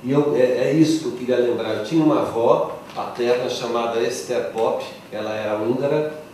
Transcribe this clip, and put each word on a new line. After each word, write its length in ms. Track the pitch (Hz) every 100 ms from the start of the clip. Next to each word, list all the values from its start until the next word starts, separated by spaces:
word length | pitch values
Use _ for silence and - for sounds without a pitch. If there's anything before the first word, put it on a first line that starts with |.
E 80 | 123
eu, 220 | 143 147 123
é, 340 | 127 123 127
é 40 |
isso 280 | 156 156 -
que 40 | 127
eu 60 |
queria 260 | 120 123 123
lembrar. 360 | 120 113 117
Eu 100 | 110
tinha 200 | - 160
uma 180 | 151 -
avó 580 | - 113 117 117 - - - -
paterna 540 | 117 - 120 123 127
chamada 520 | 123 120 117 117 113
Esther 500 | 127 - - 120 -
Pop, 320 | 110 113 98 - - -
ela 220 | 104 107
era 240 | 107 107 107
húngara 560 | 113 131 143 151 151 - -